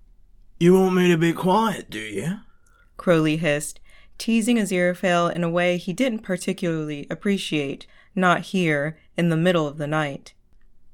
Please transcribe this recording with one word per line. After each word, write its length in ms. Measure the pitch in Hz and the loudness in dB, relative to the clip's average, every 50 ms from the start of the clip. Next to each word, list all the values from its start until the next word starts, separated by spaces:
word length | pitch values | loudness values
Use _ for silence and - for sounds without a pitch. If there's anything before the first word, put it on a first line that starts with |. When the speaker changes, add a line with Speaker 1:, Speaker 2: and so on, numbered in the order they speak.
| - - - - - - - - - - - - | -20 -20 -20 -20 -20 -20 -20 -20 -20 -20 -4 2
Speaker 1:
You 160 | 170 175 185 | 6 6 6
want 220 | 190 190 185 185 | 6 6 4 4
me 120 | 185 180 180 | 4 4 4
to 80 | 175 | 4
be 160 | 160 165 165 165 | 4 2 0 0
quiet, 560 | - - 180 185 214 226 226 175 120 - - | 0 0 2 2 2 2 0 -2 -4 -8 -12
do 120 | - 107 | -10 -10
you? 400 | 107 107 101 98 110 156 190 - - - - - _ _ _ _ _ _ _ | -10 -8 -8 -6 -6 -6 -6 -8 -10 -18 -20 -20 _ _ _ _ _ _ _
Speaker 2:
Crowley 420 | - - - 175 160 156 156 151 160 | -4 0 2 2 4 2 2 0 0
hissed, 420 | 170 160 147 147 151 - - - - - - - - - - - | 0 0 -2 -2 -4 -8 -12 -16 -20 -20 -20 -20 -20 -20 -16 -8
teasing 400 | - - 226 226 220 208 240 233 | -2 0 0 2 2 2 2 2
Aziraphale 760 | 208 185 190 180 180 180 180 175 - 190 175 175 170 170 - | 0 0 0 0 0 0 0 0 0 2 2 2 2 0 0
in 80 | 170 175 | -2 -2
a 60 | 170 | -2
way 300 | 165 175 175 180 175 180 | 0 0 0 0 0 -2
he 160 | 175 - 175 | -4 -6 -4
didn't 240 | 170 254 277 220 214 | -2 -2 -2 -2 -4
particularly 880 | - - 185 180 - - 185 190 - 170 165 160 151 151 151 143 143 - | -6 -6 -6 -4 -4 -6 -6 -4 -4 -4 -4 -4 -4 -6 -8 -8 -10 -10
appreciate, 800 | 160 160 - 202 196 190 - - 156 151 143 139 - - - - - - - _ - | -10 -6 -2 -2 -2 -2 -2 -4 -4 -4 -2 -4 -6 -10 -14 -20 -20 -20 -20 _ -4
not 280 | 190 185 180 170 160 170 | 0 2 2 2 2 0
here, 560 | - - 190 180 160 151 143 143 156 156 - _ _ _ | -4 -2 -2 0 0 0 0 -2 -4 -8 -10 _ _ _
in 120 | - 170 170 | -2 0 0
the 80 | 165 | 0
middle 300 | 160 165 185 180 170 156 | 2 2 2 2 2 0
of 120 | 147 139 156 | -2 -4 -8
the 80 | 147 | -6
night. 480 | 143 151 156 151 143 139 143 - - - _ _ _ - - - - - - - - | -4 -2 -2 -2 -4 -6 -10 -16 -20 -20 _ _ _ -20 -20 -20 -20 -20 -20 -20 -20